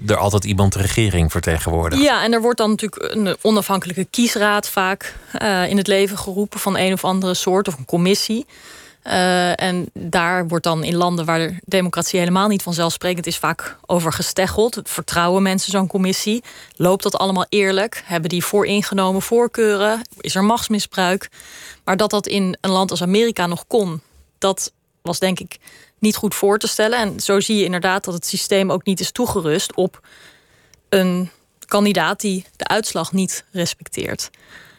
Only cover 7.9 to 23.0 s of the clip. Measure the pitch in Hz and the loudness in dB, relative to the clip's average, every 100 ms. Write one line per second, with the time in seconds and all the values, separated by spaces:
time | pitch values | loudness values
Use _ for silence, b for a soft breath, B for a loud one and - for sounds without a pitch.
7.9 | 175 180 208 - 220 294 B B B B | 0 2 2 0 -4 -6 B B B B
8.9 | B - 185 180 180 180 - 190 180 - | B -4 0 2 2 2 0 -2 -2 -4
9.9 | - 180 180 170 185 170 165 170 160 151 | -8 -4 0 0 0 0 -2 0 -2 0
10.9 | 175 175 175 160 165 160 175 - 190 180 | 0 0 0 0 0 -2 -6 -2 0 0
11.9 | 170 170 185 175 180 208 202 - 165 170 | -2 -2 0 2 2 2 0 -2 -2 -2
12.9 | - 180 180 170 160 151 165 - - - | -2 -4 -4 -4 -2 -2 -4 -8 -14 -2
13.9 | 175 160 - - - 185 - 226 220 - | 0 0 -2 -2 0 0 2 0 -2 -8
14.9 | - 165 175 175 185 190 190 - 196 190 | -8 -4 0 2 2 2 0 0 0 0
15.9 | 196 185 190 - 233 B B B - 175 | 0 0 0 -2 -2 B B B 0 2
16.9 | 190 208 - 190 190 - 208 196 190 220 | 2 0 0 0 0 0 2 2 2 -2
17.9 | - - 175 160 175 170 208 - 202 - | -6 -6 -4 -2 -2 0 2 2 0 0
18.9 | 196 190 190 - 233 240 - 220 202 208 | 0 0 0 2 2 2 2 2 2 2
19.9 | 220 240 - - 185 202 233 - 214 - | 0 -6 -12 -4 0 2 2 0 -2 -2
20.9 | - 180 190 - B B B B B - | 0 0 0 -4 B B B B B -2
21.9 | 185 208 208 - 202 190 175 196 190 190 | 0 2 0 -2 -2 -2 -2 0 2 2
22.9 | 175 | 0